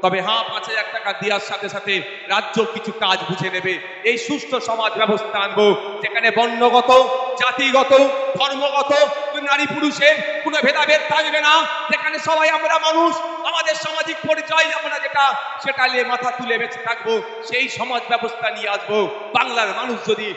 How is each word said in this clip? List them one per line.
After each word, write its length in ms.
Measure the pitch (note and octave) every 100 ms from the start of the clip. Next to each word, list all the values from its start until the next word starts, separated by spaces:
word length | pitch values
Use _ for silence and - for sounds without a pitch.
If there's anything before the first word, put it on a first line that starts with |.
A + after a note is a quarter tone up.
তবে 160 | F#3 F#3 F#3
হ্যাঁ, 180 | A3+ A3
পাঁচ 120 | G#3+ G#3
হাজার 160 | A3 G3+ A3+
টাকা 140 | G3+ G3
দেওয়ার 220 | G3+ G3+ -
সাথে 180 | G3+ G3+ G3+
সাথে 180 | G3+ F#3+ D3 - -
রাজ্য 240 | G3 A3 - G#3+
কিছু 180 | A3+ A3 -
কাজ 140 | G3+ F#3 -
বুঝে 200 | F#3 F#3+ F3+
নেবে, 180 | F#3 F3 - - G#3+
এই 80 | A#3+ -
সুষ্ঠু 320 | D4 - B3+ -
সমাজ 220 | A3+ A3 G3+
ব্যবস্থা 360 | A3 G#3 - G#3 G3
আনবো, 220 | G3 G#3 F#3+ - -
যেখানে 240 | G#3+ A3+ A3+ G#3
বর্ণগত, 540 | A#3 A#3 B3 B3 B3 B3+ B3+ - - -
জাতিগত, 520 | B3 B3 C4+ C4+ C4+ C4+ C#4 - - -
ধর্মগত, 520 | C#4 C4+ C#4+ C#4+ C#4+ C#4+ C#4+ D4 - D4 C#4+
নারী 160 | C#4+ D4
পুরুষের 420 | D4+ D4 - C#4+ D4+ D4+ -
কোনো 140 | D#4+ D4+ C4
ভেদাভেদ 360 | D4+ D4 D4+ D4+
থাকবে 260 | D4+ D#4 D4+ D4+
না, 60 | D#4 D#4 D4+ D#4
যেখানে 260 | D4+ D#4 D#4 D#4
সবাই 220 | D#4+ D#4 D#4
আমরা 180 | D#4+ D#4+ D#4+
মানুষ, 240 | D#4+ E4 D#4+ E4+ D#4+ D#4+
আমাদের 260 | E4 D#4+ D#4 D#4
সামাজিক 320 | D#4+ D#4 D#4+ -
পরিচয় 380 | D#4 D#4 D#4+ D#4+ D#4+
আমরা 180 | D#4 D4 C#4
যেটা, 200 | C#4+ C4+ - - -
সেটা 200 | C4+ C4+ B3+
নিয়ে 140 | B3 A#3
মাথা 180 | B3 B3 B3
তুলে 180 | A#3+ A3+
বেঁচে 180 | A#3 A#3 A3+
থাকবো, 260 | A#3 G#3+ A3+ - - -
সেই 160 | B3 C4 -
সমাজ 220 | A#3+ B3 A#3+
ব্যবস্থা 360 | A#3 A3+ - A3
নিয়ে 200 | G#3 G#3 G3+
আসবো। 240 | - G#3+ F#3 - - B3
বাংলার 320 | C4 A#3 G#3 F#3+
মানুষ 180 | B3 A3+ -
যদি 180 | G#3+ G#3+